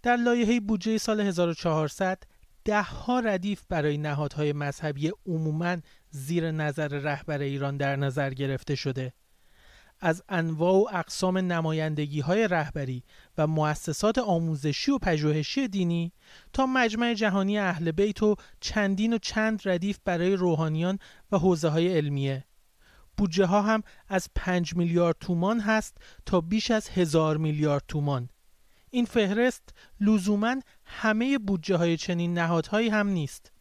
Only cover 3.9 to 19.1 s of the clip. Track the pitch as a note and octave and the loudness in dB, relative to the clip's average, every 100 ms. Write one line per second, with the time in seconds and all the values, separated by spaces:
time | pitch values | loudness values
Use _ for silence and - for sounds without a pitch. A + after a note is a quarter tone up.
3.9 | D3 D3+ C#3+ D3 D3+ D3+ D3 C#3+ C#3 D#3 | 0 -2 -2 -4 -2 -2 -2 -4 -4 -6
4.9 | C#3 D#3 - - D#3+ D#3 D#3 F3 F3 - | -2 -4 -4 -6 -2 -2 -2 -2 -4 -8
5.9 | - _ C#3+ C3+ E3+ E3 D#3+ D3+ C#3 D3+ | -20 _ -14 -2 -2 0 -2 -2 -2 -4
6.9 | C#3+ D3 C#3+ - D3 C#3 C#3 C#3 C#3 C#3 | -4 -4 -6 -4 -4 -4 -2 -4 -2 -2
7.9 | C#3 C#3 C3 C#3 C3 C#3 C3+ - C#3 C#3 | 0 -2 -2 -4 -2 -4 -4 -4 -4 -2
8.9 | C3 B2+ - _ _ _ _ - - - | -4 -6 -10 _ _ _ _ -20 -20 -20
9.9 | _ F3+ E3 - F#3 E3 D#3 F3 F#3+ - | _ -2 -2 -2 -2 -2 0 4 4 2
10.9 | F#3 E3 - F#3 F#3 F#3 E3+ D#3+ D#3+ D#3 | -2 -6 -2 0 0 0 0 0 0 -2
11.9 | D3+ D3 D3 C#3 G3 A3 F3 D3 D3+ C3+ | -2 -2 -2 0 2 2 0 -2 -4 -6
12.9 | B2+ - - - - D#3 D#3 D3+ D3+ - | -8 -10 -20 -14 -2 0 2 0 0 -4
13.9 | D3+ G#3 A3+ A3+ E3+ E3 D#3 D3 C#3+ - | 0 0 2 0 0 0 -2 -2 -2 0
14.9 | C#4 - D#3+ D3+ D3+ D3 - C4 G3 F3 | 0 2 2 2 0 -2 -2 -2 0 0
15.9 | E3+ E3+ _ _ - - - C4 C4 A#3 | 0 -4 _ _ -20 -8 -2 2 2 2
16.9 | A3 A#3+ A3 G#3+ F#3+ G3 G#3 F#3+ D#3+ E3 | 2 0 2 2 2 0 0 0 0 -2
17.9 | D#3+ G#3 G3+ G#3+ G#3 - - - G#3+ G3+ | 0 0 2 0 0 -4 -14 -6 -2 0
18.9 | G3 A3 | 0 0